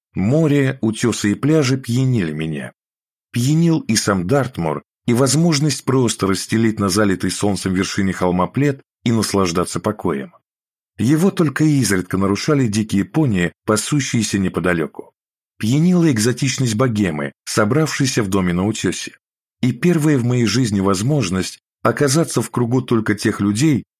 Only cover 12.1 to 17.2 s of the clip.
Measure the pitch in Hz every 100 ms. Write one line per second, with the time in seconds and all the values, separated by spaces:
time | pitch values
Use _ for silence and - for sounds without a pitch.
12.1 | 95 98 101 - 147 120 104 107 98 95
13.1 | 156 143 95 85 _ - 107 - 147 135
14.1 | 120 107 101 92 90 87 85 76 - -
15.1 | _ _ _ _ - 107 143 175 180 165
16.1 | 110 120 123 135 131 123 107 131 104 95
17.1 | 73